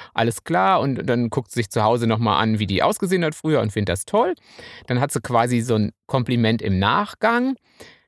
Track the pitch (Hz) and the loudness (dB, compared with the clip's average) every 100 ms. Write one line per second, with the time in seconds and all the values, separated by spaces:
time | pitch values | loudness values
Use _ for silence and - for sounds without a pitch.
0 | - - 233 - - 170 190 180 139 131 | -8 -2 -2 -2 -2 0 2 2 0 -2
1 | 143 123 117 - - 120 110 117 107 120 | -2 0 0 -4 -4 -6 -2 0 2 2
2 | 113 107 110 71 110 107 101 95 165 214 | 2 2 2 2 2 0 0 0 0 0
3 | 185 185 160 - 156 139 107 110 101 90 | -2 0 -2 -4 0 0 0 -2 -2 -4
4 | - 208 339 339 _ - - - - 123 | -2 0 0 -2 _ -20 -20 -16 -4 -2
5 | 139 131 - 120 123 120 117 110 101 - | 0 -2 0 0 2 0 2 0 0 -4
6 | - 135 120 120 110 120 101 92 101 156 | -4 -2 0 2 2 2 0 2 2 2
7 | 208 - 220 240 254 254 _ _ - - | -2 -2 0 0 -2 -4 _ _ -20 -20